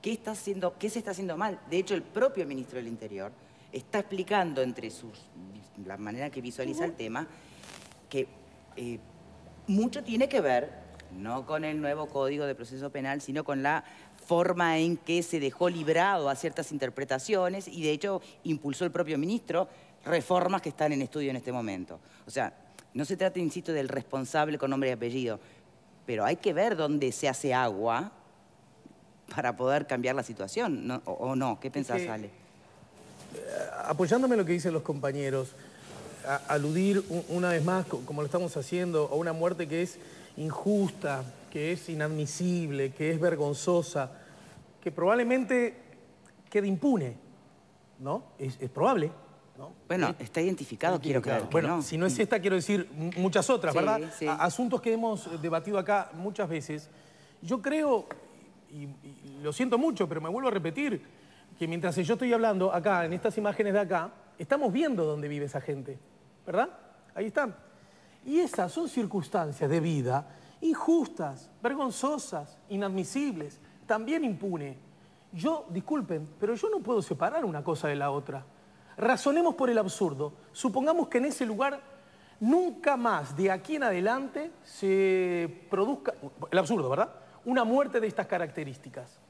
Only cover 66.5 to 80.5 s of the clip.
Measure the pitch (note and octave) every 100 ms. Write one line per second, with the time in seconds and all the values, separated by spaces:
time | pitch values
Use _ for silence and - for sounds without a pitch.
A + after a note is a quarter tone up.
66.5 | F3+ C#4 - - - - - G#3+ D4+ C4+
67.5 | - - - - - - - B3+ D4+ E4
68.5 | - F3+ - D#4 - G#3 G3+ D3+ F#3+ D#3
69.5 | C#3 D3 E3 D#3+ D3+ B2 C3 - - -
70.5 | - D#4+ D#4+ - E4 C4+ - D3+ C3+ -
71.5 | - A#3+ C#4+ C4+ - C4+ D4 - E3 D3
72.5 | - - G3+ G3 F#3+ E3 C4+ D4 F3+ D3
73.5 | - - - - A3 A3+ D#4+ C#4 F3 G3
74.5 | E3+ C#3 C3+ - - - - - F3 G#3+
75.5 | D#4+ - F#3 - D4+ F#3 D#3+ D3+ - G3+
76.5 | A#3 A4 G#4 A3 A#3 E3+ D3 F3 D4+ A#3+
77.5 | D3+ D#3 D3+ D3+ C#3+ C#3+ C#3 C#3 C#3 C3+
78.5 | - - - - - A#3+ B3+ C#4 D4+ E4+
79.5 | E4+ B3+ A#3 F#3+ - F#3 C3+ D3 - -